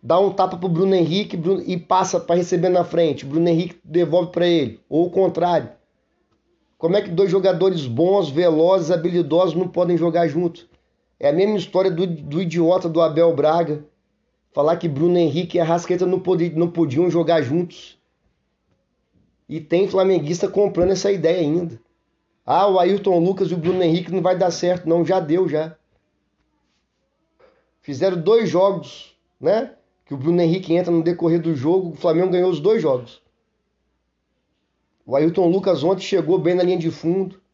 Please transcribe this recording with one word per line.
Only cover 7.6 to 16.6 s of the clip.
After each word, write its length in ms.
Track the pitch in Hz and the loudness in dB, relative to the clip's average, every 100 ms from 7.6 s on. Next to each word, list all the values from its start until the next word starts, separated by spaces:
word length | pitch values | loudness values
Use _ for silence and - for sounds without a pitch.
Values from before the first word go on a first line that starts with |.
| 190 175 135 | 0 0 -4
bons, 420 | 117 175 202 165 | 0 2 2 0
velozes, 600 | 135 175 156 165 190 156 | 0 2 4 4 2 0
habilidosos 640 | 175 165 175 156 160 185 160 | -2 0 -2 0 2 2 0
não 140 | 180 | -4
podem 260 | 170 175 175 | -2 0 0
jogar 320 | 170 165 170 | 0 0 0
juntos? 400 | 143 180 165 - _ _ _ _ _ | 0 -4 -6 -20 _ _ _ _ _
É 120 | 143 | 0
a 40 | |
mesma 220 | 156 202 214 | 2 2 0
história 340 | 175 180 190 | -2 0 0
do, 160 | 165 185 | 0 -4
do 360 | 165 143 147 | -4 -6 -4
idiota 480 | 180 160 165 185 175 | -2 0 2 2 0
do 120 | 160 | 2
Abel 320 | 160 151 170 | 2 4 2
Braga. 520 | 143 147 165 170 151 147 _ _ _ _ _ _ | 4 2 2 0 -4 -10 _ _ _ _ _ _
Falar 240 | - 147 170 | -2 0 0
que 140 | 170 | -2
Bruno 280 | 135 170 175 | 0 2 2
Henrique 400 | 165 147 170 180 | 2 0 -4 -2
e 40 | |
Arrascaeta 440 | 160 170 170 175 175 | 0 0 0 -2 0
não 140 | 185 | -2
podi-, 340 | 185 180 175 | 0 0 0
não 160 | 156 | -2